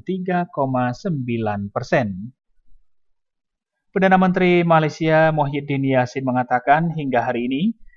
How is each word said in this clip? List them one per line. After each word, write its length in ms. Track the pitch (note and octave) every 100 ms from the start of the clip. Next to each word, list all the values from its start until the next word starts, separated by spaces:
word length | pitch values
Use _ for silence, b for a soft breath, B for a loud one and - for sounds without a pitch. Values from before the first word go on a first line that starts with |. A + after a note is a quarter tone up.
| -
tiga 400 | F#3+ F#3 F3+ F3
koma 400 | - C3+ C3 B2
sembilan 800 | B2 G#3 D3+ B2 A#2 A2 G#2 G2+
persen. 560 | B2 B2+ D#3+ A2 F#2 A2+ - _ _ - - _ _ _ _ _ _ _ _ _ _ _
Perdana 320 | - F#3+ F#3+
Menteri 400 | F#3 F3+ F3+ F3
Malaysia 720 | E3+ D#3+ D#3 D3+ D#3+ D#3 D#3+
Muhyiddin 480 | D3+ C#3 C#3+ C#3 C#3
Yassin 480 | C3+ C3 B2 - C3
mengatakan, 640 | B2+ B2 B2 C3 D3 E3+
"Hingga 320 | D#3+ C#3+ B2 A#2
hari 240 | A#2+ B2
ini, 240 | C3+ G3+ A#3 -